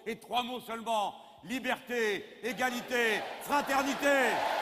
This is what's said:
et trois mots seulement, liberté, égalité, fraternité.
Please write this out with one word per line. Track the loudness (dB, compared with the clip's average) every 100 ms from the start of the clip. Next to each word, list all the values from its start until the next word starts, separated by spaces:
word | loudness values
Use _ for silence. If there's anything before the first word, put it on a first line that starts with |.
| -8
et | -8
trois | -2 -2
mots | -2 -6
seulement, | -8 -8 0 0 0 -6 -20 -18 -6
liberté, | -4 -2 -2 -2 0 2 0 -4 -8
égalité, | -6 0 0 -2 -2 2 2 2 -2 -8
fraternité. | 0 0 2 2 2 2 4 4 4 2 0 0